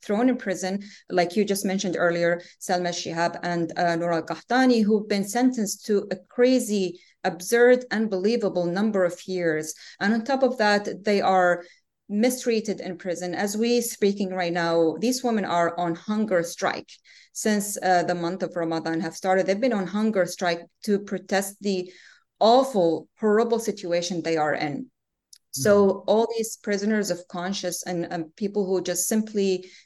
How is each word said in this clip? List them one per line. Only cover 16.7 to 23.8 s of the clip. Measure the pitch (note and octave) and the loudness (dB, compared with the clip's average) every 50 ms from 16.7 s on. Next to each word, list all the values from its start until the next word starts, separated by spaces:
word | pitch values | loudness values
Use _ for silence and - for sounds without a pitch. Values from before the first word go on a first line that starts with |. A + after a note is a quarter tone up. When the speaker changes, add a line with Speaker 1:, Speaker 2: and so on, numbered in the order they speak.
| - - - - - - _ _ - - - _ _ | -2 -4 -8 -12 -20 -20 _ _ -20 -20 -20 _ _
Speaker 1:
since, | - - G#3+ G#3+ G#3 G3+ G3+ - - - | -4 -2 0 0 0 -2 -4 -6 -4 0
uh, | F#3 F#3 F3 E3+ | 2 2 2 2
the | E3+ F3+ | 0 -2
month | F3 E3+ E3+ F3+ F#3+ F#3 | -2 -2 -4 -4 -4 -6
of | E3 F3 | -6 -4
Ramadan | F3+ E3+ E3 E3 D#3+ D#3 E3 E3 E3 | -4 -4 -2 -2 -4 -4 -4 -4 -4
have | D#3+ E3 E3 | -4 -6 -8
started. | - - F#3+ F#3 F#3+ F#3 | -6 0 2 2 2 2
They've | E3+ G3 G3+ | 0 0 0
been | A#3 C4 A#3 | 0 0 0
on | G3+ F#3 | 0 -4
hunger | F3+ F#3 G#3 G#3+ A3 G#3+ G3 F3+ | -2 -2 0 0 0 2 2 0
strike | F3 - - F#3+ F3 E3+ E3+ - - _ _ - | 0 -2 -4 -2 -2 -2 -2 -6 -14 _ _ -2
to | - G3+ G3 | 0 0 0
protest | G3+ - G#3 F#3 - - G#3 F#3+ G3+ G3+ - - | 0 -4 -8 -8 -6 -2 -2 0 0 -2 -8 -6
the | - G#3 G3 F#3 F3+ F3+ - - - - - _ _ _ _ _ | -4 -2 -2 -2 -4 -6 -12 -20 -20 -20 -20 _ _ _ _ _
awful, | - A3 A#3 C4 C4+ C4 - G3+ F3 E3+ D#3+ - - - _ _ | 4 6 6 6 4 4 2 2 2 2 2 0 -4 -12 _ _
horrible | - G#3+ G#3 G#3+ A#3 A3 A#3 A3 | 0 2 4 4 2 2 0 -2
situation | A3 - G3+ - | -2 -4 -6 -6